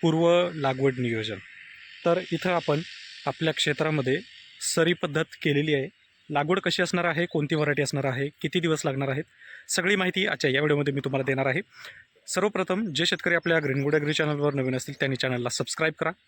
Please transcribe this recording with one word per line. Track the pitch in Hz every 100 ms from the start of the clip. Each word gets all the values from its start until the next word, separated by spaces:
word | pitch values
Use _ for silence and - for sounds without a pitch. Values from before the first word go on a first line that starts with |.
पूर्व | 170 160 170 175 175 160
लागवड | 135 131 139 127
नियोजन. | 120 113 107 101 - - - - - - 175
तर | 170 180
इथं | 165 185
आपण | 175 - 151 170 - - - -
आपल्या | 135 160
क्षेत्रामध्ये | 151 - 143 156 156 127 143 214 - - - - -
सरी | 165
पद्धत | 180 180 147 160 -
केलेली | 160 143 156
आहे. | 147 139 _ _ _ _
लागवड | 147 147 190
कशी | 180 165
असणार | 175 180 170
आहे, | 156 175
कोणती | 165 147 160
व्हरायटी | 147 143
असणार | 139 143 135
आहे, | 123 143 _
किती | 160 185
दिवस | 165 156 160
लागणार | 135 135
आहेत, | 135 165 _ - - -
सगळी | - 180 202
माहिती | 185 185 190
आजच्या | 143 147
या | 131
व्हिडिओमध्ये | 151 147 143
मी | 139
तुम्हाला | 139 135
देणार | 135 135 131
आहे. | 135 - - - - - _ -
सर्वप्रथम | - 202 196 185 185 220
जे | 139 170
शेतकरी | 175 175 170
आपल्या | 170 165
ग्रीन | 147 135
गोल्ड | 139 151
ॲग्री | 147
चॅनलवर | 156 151 147 147
नवीन | 139 131 127
असतील | - 139
त्यांनी | 139 131
चॅनलला | 131 123 123
सबस्क्राईब | - 139 - 160 156
करा | 160 180